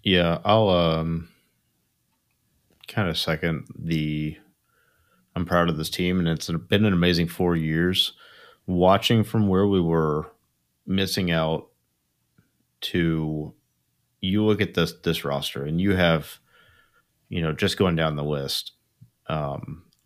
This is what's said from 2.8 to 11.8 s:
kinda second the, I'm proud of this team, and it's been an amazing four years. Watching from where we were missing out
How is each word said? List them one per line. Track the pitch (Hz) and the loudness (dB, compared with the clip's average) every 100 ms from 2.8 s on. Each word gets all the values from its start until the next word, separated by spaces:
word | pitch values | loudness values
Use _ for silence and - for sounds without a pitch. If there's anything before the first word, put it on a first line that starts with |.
| - | -10
kinda | - 95 80 | -4 -2 -2
second | - 78 85 78 - - | -2 -2 -2 -4 -8 -12
the, | 82 80 76 76 76 76 _ _ _ _ _ _ _ _ _ - | -4 -2 -2 -2 -4 -8 _ _ _ _ _ _ _ _ _ -8
I'm | 87 | 0
proud | 90 85 | 2 2
of | 76 | 0
this | 78 | -4
team, | - 90 92 | -2 -2 0
and | 85 | 0
it's | 78 - | -2 -4
been | 82 - 101 107 | -8 -2 2 2
an | |
amazing | 90 87 85 85 | 2 2 2 0
four | - 90 85 | -2 0 0
years. | 80 80 87 92 - - - - - _ - | 0 0 0 0 -4 -6 -20 -20 -20 _ -4
Watching | 90 90 98 - 117 | 2 4 4 4 2
from | 104 117 104 | 2 0 2
where | 92 101 | 2 4
we | 98 | 2
were | 82 82 78 76 78 _ _ _ _ _ - | 2 2 2 -2 -6 _ _ _ _ _ -4
missing | 95 92 - 90 | -2 -2 -2 0
out | 82 80 80 - _ | 0 0 -2 -6 _